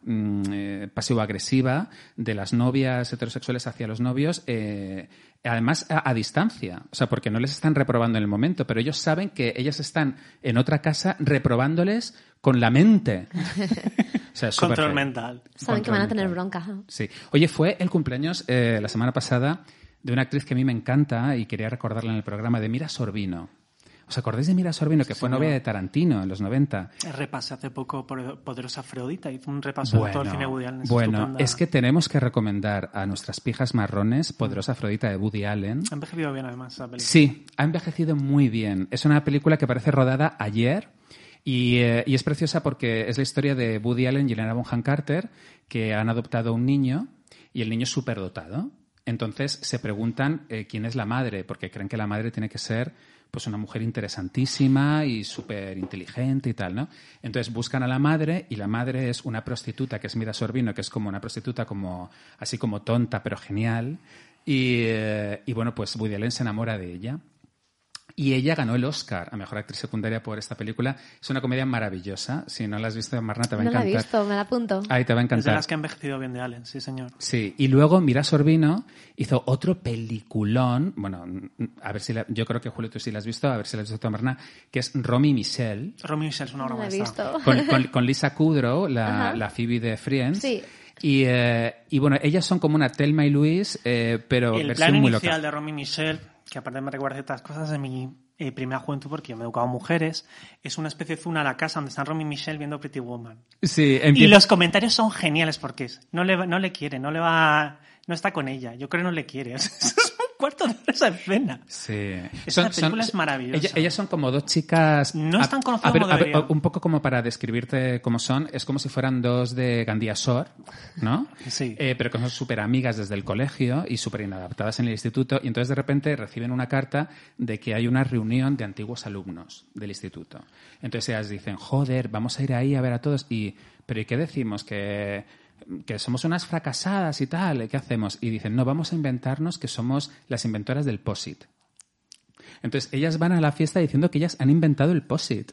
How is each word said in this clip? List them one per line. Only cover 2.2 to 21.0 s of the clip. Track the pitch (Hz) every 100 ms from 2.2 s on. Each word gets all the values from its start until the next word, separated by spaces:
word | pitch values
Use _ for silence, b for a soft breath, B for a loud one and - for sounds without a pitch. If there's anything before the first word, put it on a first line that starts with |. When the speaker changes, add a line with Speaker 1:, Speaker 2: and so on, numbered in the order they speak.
| 110
Speaker 1:
las | 107 98
novias | 120 123 135 131 127 123
heterosexuales | 120 117 120 - 123 120
hacia | - 113
los | 110
novios, | 123 127 147 170 -
eh, | 117 107 101 95 95 - b b b
además | 120 117 117 160 -
a, | 156 135
a |
distancia, | 117 110 - 208 - 98 87 -
o |
sea, | - -
porque | 113 117
no | 107
les | 135
están | 143 156
reprobando | 143 127 120 117 113
en |
el | 104
momento, | 101 143 175 131
pero | 113
ellos | 123 147
saben | - 156 196
que | - 120 -
ellas | 131 143
están | 143 165 143 131 B B
en | 135 117
otra | 131 151
casa | - 151 185 190
reprobándoles | 147 139 - 120 135 165 185 220 - B B B
con | - 127
la | 117
mente. | 127 202 214 - 98 -
Speaker 2:
<laughs> | 175 175 185 165 220 - - 202 - -
Speaker 1:
O | -
sea, | 113
súper | - 170
Speaker 3:
Control | 123 151
Speaker 1:
feo. |
Speaker 3:
mental. | 143 139 123 117 123 - -
Speaker 2:
Saben | - 220
que | 220
van | 208
a |
Speaker 1:
Control | 208 220
Speaker 2:
tener | 190
Speaker 1:
mental. | 180 185
Speaker 2:
bronca, | 185
ajá. | 175 196 -
Speaker 1:
Sí. | - 107 B B
Oye, | 147 165
fue | - 160 208
el | 180
cumpleaños, | 180 135 127 156 180 -
eh, | 127 117 113
la | 104
semana | 110 123
pasada | 127 - 123 135 160 B B B B
de | -
una | 120
actriz | 127 143
que | -
a | 127
mí |
me | 135
encanta | 117 - 135